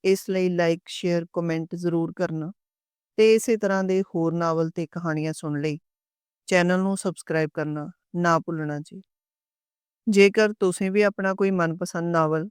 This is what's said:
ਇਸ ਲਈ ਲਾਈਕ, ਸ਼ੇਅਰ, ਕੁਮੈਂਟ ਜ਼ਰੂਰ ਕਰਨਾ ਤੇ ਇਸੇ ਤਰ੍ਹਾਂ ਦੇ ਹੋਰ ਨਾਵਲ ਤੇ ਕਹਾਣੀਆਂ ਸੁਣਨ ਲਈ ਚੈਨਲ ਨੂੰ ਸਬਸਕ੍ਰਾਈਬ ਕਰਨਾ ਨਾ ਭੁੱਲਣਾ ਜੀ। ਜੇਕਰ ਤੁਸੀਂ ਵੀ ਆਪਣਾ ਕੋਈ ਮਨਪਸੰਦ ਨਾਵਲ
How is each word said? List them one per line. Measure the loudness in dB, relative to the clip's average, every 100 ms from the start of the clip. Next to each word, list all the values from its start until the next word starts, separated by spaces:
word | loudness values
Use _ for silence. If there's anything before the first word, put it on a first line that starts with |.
ਇਸ | 2 0 0
ਲਈ | 0 0
ਲਾਈਕ, | 2 2 0 -4
ਸ਼ੇਅਰ, | -6 -2 -2 -2
ਕੁਮੈਂਟ | -4 -2 -4 -6 -4
ਜ਼ਰੂਰ | -2 -2 -2
ਕਰਨਾ | -4 -4 -4 -8 -12 _ _ _ _ _ 2
ਤੇ | 6 6
ਇਸੇ | 2 0
ਤਰ੍ਹਾਂ | 0 0
ਦੇ | 2 0
ਹੋਰ | 0 -2 0
ਨਾਵਲ | 0 0 0 -2
ਤੇ | -4 -8
ਕਹਾਣੀਆਂ | -6 -4 -2 -4
ਸੁਣਨ | -6 -6 -4
ਲਈ | -4 -6 _ _ _ _ _ _ 0
ਚੈਨਲ | 2 4 2
ਨੂੰ | 0 -2
ਸਬਸਕ੍ਰਾਈਬ | -6 -8 -4 -2 -2
ਕਰਨਾ | -4 -6 -6 -10 -16 _ -2
ਨਾ | 2 2
ਭੁੱਲਣਾ | 0 -6 -4 -6
ਜੀ। | -10 -18 _ _ _ _ _ _ _ _ _ _ 0
ਜੇਕਰ | 6 6 6 0
ਤੁਸੀਂ | 2 -2 0 0
ਵੀ | 2
ਆਪਣਾ | 2 2 -4
ਕੋਈ | 0 0
ਮਨਪਸੰਦ | 2 0 -2 -6 -6 0
ਨਾਵਲ | 2 2 0 -4